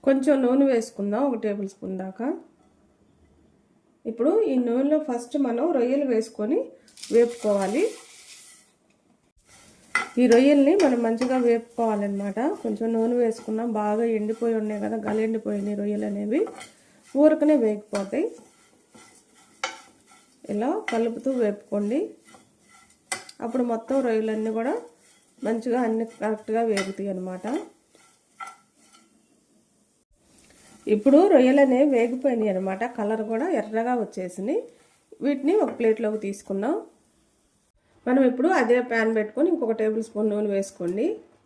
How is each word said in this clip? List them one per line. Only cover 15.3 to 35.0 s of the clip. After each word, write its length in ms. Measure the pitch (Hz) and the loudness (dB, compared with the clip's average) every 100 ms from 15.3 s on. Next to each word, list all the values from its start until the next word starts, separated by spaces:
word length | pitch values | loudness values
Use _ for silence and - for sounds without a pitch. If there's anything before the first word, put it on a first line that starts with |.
| 226 214 208 202 208 | -2 -4 -4 -4 -4
రొయ్యలు 300 | 202 208 208 | -4 -4 -4
అనేవి, 400 | 202 208 269 440 - - _ _ _ _ 269 | -4 -2 -2 -2 -6 -20 _ _ _ _ 4
ఊరకనే 380 | 302 311 294 302 | 6 6 4 4
వేగిపోతాయి. 760 | 220 208 - 202 196 233 427 - - _ _ _ _ - - - _ _ _ _ - - - _ _ - _ _ - | 2 -2 -6 -6 -4 -4 -4 -6 -20 _ _ _ _ -20 -20 -20 _ _ _ _ -10 -10 -20 _ _ -20 _ _ -8
ఇలా 340 | 208 247 403 - | -4 -2 -2 -2
కలుపుతూ 400 | 226 226 233 262 | -2 -2 -2 -4
వేపుకోండి. 840 | 254 220 202 - 208 208 269 415 - _ - _ _ _ - _ _ _ - - - | 0 0 -2 -6 -4 -2 -2 -4 -10 _ -20 _ _ _ -20 _ _ _ -12 -12 -12
అప్పుడు 220 | 226 254 | -6 -2
మొత్తం 380 | 240 226 - 269 | -2 -4 -2 -2
రొయ్యలన్నీ 500 | 247 220 220 220 220 | 0 0 -2 -2 -4
కూడా 300 | 220 240 440 - _ _ _ _ _ | -4 -4 -4 -8 _ _ _ _ _
మంచిగా 380 | 208 233 247 240 | -4 -4 -2 0
అన్ని 240 | 233 220 226 | 0 -2 -4
కరెక్ట్గా 560 | - 214 214 - 220 | -6 -6 -4 -4 -2
వేగుతాయి 480 | 233 202 190 196 196 | 0 0 -4 -6 -6
అన్నమాట. 500 | 185 185 185 208 311 - _ _ _ _ _ _ _ 1077 1077 _ _ _ - _ _ _ _ _ _ _ _ _ _ _ _ _ _ _ _ - - - | -6 -8 -10 -6 -6 -8 _ _ _ _ _ _ _ -18 -18 _ _ _ -20 _ _ _ _ _ _ _ _ _ _ _ _ _ _ _ _ -20 -12 -2
ఇప్పుడు 400 | 214 269 285 403 | 2 6 8 8
రొయ్యలు 340 | 311 254 285 | 8 8 6
అనేవి 280 | 277 254 294 | 6 6 4
వేగిపోయినాయి 600 | 247 233 254 277 233 214 | 4 2 0 -2 0 0
అనమాట, 340 | 185 190 190 | 0 -2 -4
కలర్ 400 | 240 247 208 220 | -6 -4 -4 -2
కూడా 260 | 214 226 330 | -2 -2 0
ఎర్రగా 440 | 285 214 220 233 | -2 -2 -4 -2
వచ్చేసినాయి. 720 | 247 208 - 185 175 202 381 508 - _ _ | -2 -4 -6 -10 -8 -4 -4 -6 -20 _ _